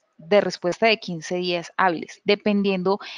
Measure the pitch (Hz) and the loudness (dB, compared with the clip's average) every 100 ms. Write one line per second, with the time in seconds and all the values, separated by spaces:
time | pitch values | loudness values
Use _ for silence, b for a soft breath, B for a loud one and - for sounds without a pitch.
0 | _ - 160 202 185 - 180 165 226 214 | _ -14 2 2 2 -2 -4 2 2 2
1 | - 165 - 180 180 175 165 - 190 160 | -2 -10 -6 -4 -2 -4 -4 0 0 0
2 | - - 196 208 214 202 196 190 185 202 | -6 -6 0 0 2 0 0 0 0 -2
3 | B | B